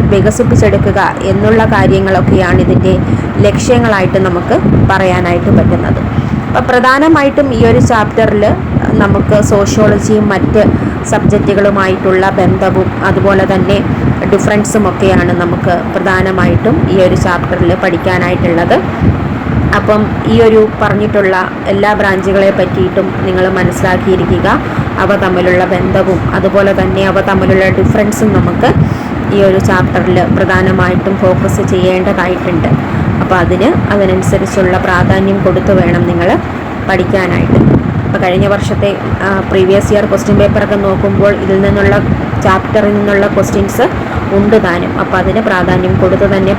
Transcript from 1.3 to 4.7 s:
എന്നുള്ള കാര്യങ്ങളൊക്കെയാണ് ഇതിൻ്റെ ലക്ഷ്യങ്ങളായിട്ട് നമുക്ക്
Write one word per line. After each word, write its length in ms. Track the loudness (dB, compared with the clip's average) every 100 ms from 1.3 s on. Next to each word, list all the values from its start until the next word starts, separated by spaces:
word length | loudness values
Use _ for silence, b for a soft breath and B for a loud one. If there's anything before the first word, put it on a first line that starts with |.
എന്നുള്ള 320 | 0 2 2 2
കാര്യങ്ങളൊക്കെയാണ് 880 | 2 2 2 2 0 2 2 2 2 2
ഇതിൻ്റെ 280 | 2 2 0 B B B 0 0
ലക്ഷ്യങ്ങളായിട്ട് 720 | 2 2 2 2 0 0 0 0
നമുക്ക് 300 | -2 -2 0 2